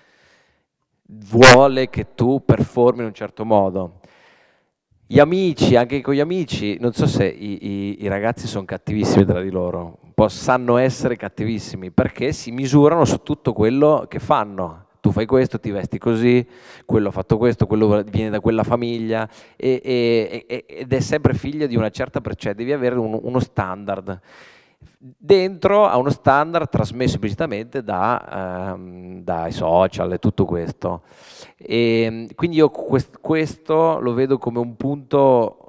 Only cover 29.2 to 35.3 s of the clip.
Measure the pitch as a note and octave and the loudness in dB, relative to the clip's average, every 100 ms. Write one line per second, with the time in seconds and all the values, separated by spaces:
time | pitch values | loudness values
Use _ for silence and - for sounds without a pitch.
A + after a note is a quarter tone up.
29.2 | F2+ E2+ E2+ - E2 E2+ F#2+ - F2 F2+ | -6 -4 -4 -4 2 4 2 0 -4 -2
30.2 | G#2+ - F2+ E2+ E2 - F2+ F2 _ _ | -2 0 -2 -2 -6 -6 -6 -8 _ _
31.2 | - - - _ - A2+ A#2 A2+ A2+ A2+ | -20 -20 -20 _ -4 0 2 2 0 -4
32.2 | A2+ - F3 D#3 D3+ - - C3+ - - | -12 -4 -2 4 4 2 -2 -2 -2 -8
33.2 | - D#3+ D#3 - - D#3 E3 D#3 B2 A#2+ | -4 -2 -2 -6 -2 2 2 0 -2 -2
34.2 | C3+ C3+ A#2+ A#2+ A#2+ A2+ C#3 C#3+ B2+ C#3+ | 0 0 -2 -4 -6 -6 -6 -6 -2 2
35.2 | C3+ | 4